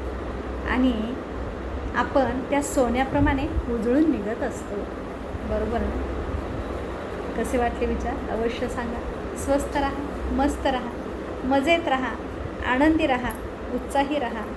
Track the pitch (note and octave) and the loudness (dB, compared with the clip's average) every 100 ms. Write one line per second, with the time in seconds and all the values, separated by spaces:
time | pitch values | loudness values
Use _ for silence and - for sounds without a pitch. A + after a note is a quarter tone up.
0 | - - - - - - - A#3 B3+ A3+ | -6 -6 -6 -6 -6 -4 -2 4 4 4
1 | A3 C4 - - - - - - - - | 0 -4 -6 -6 -6 -6 -6 -4 -2 -2
2 | B3+ C#4 A#3+ B3+ B3 C#4+ C#4+ D4 A#3+ A#3+ | 2 2 2 0 0 0 2 2 2 2
3 | C4 C#4+ D4 C#4 D#4 - - A#3 A3 C4 | 2 4 4 4 2 0 0 0 4 4
4 | D#4+ A#3 G3 B3 B3 F3+ - G3+ F3+ - | 6 4 0 -2 -4 -4 -6 -6 -6 -6
5 | - - - - G#3+ G#3+ A3 A#3 G3+ - | -8 -8 -8 -6 -2 0 0 0 0 -2
6 | - - - - - - - - - - | -2 -4 -4 -4 -4 -4 -4 -4 -6 -6
7 | - - - - A3+ B3+ A#3+ - A#3 A#3 | -6 -6 -4 -4 0 2 2 0 0 0
8 | A3+ - F#3+ G#3 A#3 A#3 B3 - A#3 - | -2 -2 -2 0 0 0 -4 -2 -4 -4
9 | - - - - - C#4 C#4 D4 C#4 C4 | -6 -6 -6 -4 2 2 2 0 0 0
10 | - - - B3+ C#4+ - C#4+ B3+ A#3+ - | -4 -4 0 2 2 2 0 0 -2 -6
11 | - - - - B3+ C#4 C#4 E4+ E4 C4 | -6 -6 -6 -4 2 4 6 4 4 2
12 | B3 A3 - - - - - B3+ D#4 D#4+ | 0 -4 -6 -6 -6 -4 0 6 6 6
13 | D#4 B3 A#3+ A3 - - - B3 - C#4 | 4 2 0 -4 -8 -8 -4 -4 0 2
14 | C#4 D4 A#3 G#3+ G#3+ | 2 2 0 -4 -6